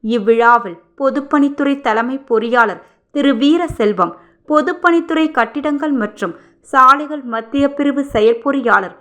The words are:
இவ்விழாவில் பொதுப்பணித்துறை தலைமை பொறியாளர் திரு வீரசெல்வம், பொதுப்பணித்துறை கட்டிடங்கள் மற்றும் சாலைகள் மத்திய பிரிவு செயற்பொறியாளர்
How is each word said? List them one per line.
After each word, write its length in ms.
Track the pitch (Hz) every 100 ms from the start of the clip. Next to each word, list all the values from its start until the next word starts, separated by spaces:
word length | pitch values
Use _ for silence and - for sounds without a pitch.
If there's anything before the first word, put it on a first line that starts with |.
இவ்விழாவில் 720 | 214 233 202 226 233 240 214 170 _ _
பொதுப்பணித்துறை 760 | 269 247 285 294 277 285 285 277 262
தலைமை 300 | 214 233 269 -
பொறியாளர் 520 | 226 233 240 226 170 - _ _ 285
திரு 180 | 277 233
வீரசெல்வம், 720 | 277 339 339 - 214 190 185 - _ _ _
பொதுப்பணித்துறை 760 | 302 302 349 349 339 330 320 311
கட்டிடங்கள் 640 | 311 226 294 294 285 311 269
மற்றும் 320 | 208 - 208 165 _ _ _
சாலைகள் 540 | 269 254 277 302 302 247 226
மத்திய 320 | 226 277 277 285
பிரிவு 260 | 285 269 277
செயற்பொறியாளர் 840 | 233 220 233 285 277 233 196 185 -